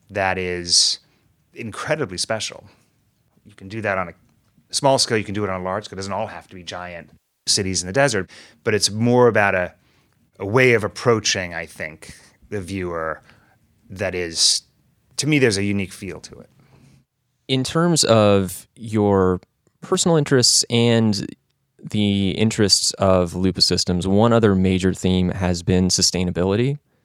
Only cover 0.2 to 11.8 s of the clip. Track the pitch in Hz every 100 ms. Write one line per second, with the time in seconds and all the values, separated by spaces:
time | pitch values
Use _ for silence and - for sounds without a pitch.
0.2 | 95 92 90 90 87 87 - - _ _
1.2 | _ _ _ - 113 - - 156 113 90
2.2 | - 110 - - 98 _ _ _ _ _
3.2 | _ _ 107 - 98 110 104 95 87 -
4.2 | _ _ _ _ _ - 139 135 - 110
5.2 | 101 98 101 92 92 101 - 95 98 98
6.2 | 110 87 - 95 82 90 90 85 76 _
7.2 | _ _ - - 95 90 90 101 143 104
8.2 | 90 - - _ 117 104 - 107 120 123
9.2 | 120 107 101 92 87 - _ _ _ _
10.2 | _ - 98 123 127 113 101 - 123 113
11.2 | - 101 90 85 85 -